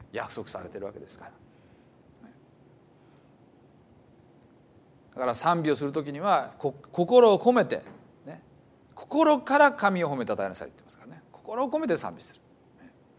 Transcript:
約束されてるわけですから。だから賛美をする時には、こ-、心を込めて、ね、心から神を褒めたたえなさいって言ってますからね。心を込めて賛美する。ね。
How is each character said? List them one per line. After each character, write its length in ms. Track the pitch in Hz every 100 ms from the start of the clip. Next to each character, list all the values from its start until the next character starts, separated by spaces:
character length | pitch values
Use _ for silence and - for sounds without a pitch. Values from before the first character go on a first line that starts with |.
| -
約 220 | 110 113
束 140 | - 104
さ 140 | 95
れ 60 | 90
て 100 | 98
る 60 | 98
わ 80 |
け 60 | 104
で 80 | -
す 120 | -
か 60 | -
ら。 60 | - - _ _ _ _ _ _ _ - - _ _ _ _ _ _ _ _ _ _ _ _ _ _ _ _ _ _ _ _ _ _ _ _ _ _ _
だ 60 | -
か 60 | 123
ら 80 | 117
賛 260 | 165 170
美 100 | 151
を 40 | 127
す 80 |
る 80 | 143
時 200 | 151 143
に 80 | 143
は、 340 | 196 165 123 -
こ-、 180 | 143 - -
心 420 | - 175 247 233
を 60 | 143
込 140 | 240
め 120 | 247 220
て、 160 | - - - - _ 139
ね、 160 | 165 - _ _ _ _ -
心 440 | - 285 320 285
か 200 | - 285
ら 120 | 285
神 320 | - 202 185
を 80 | 156
褒 60 | 135
め 80 | 110
た 100 | 101
た 100 | 98
え 40 |
な 60 | 87
さ 100 | 71
い 40 |
っ 20 |
て 60 | -
言 20 |
っ 0 |
て 40 | -
ま 40 |
す 80 | -
か 80 | 120
ら 60 | 160
ね。 60 | -
心 340 | - - 226 269
を 40 |
込 100 | 302
め 80 | 302
て 80 | 160
賛 180 | 95 80
美 60 |
す 140 | - -
る。 60 | _ _ _ _
ね。 80 | - _ _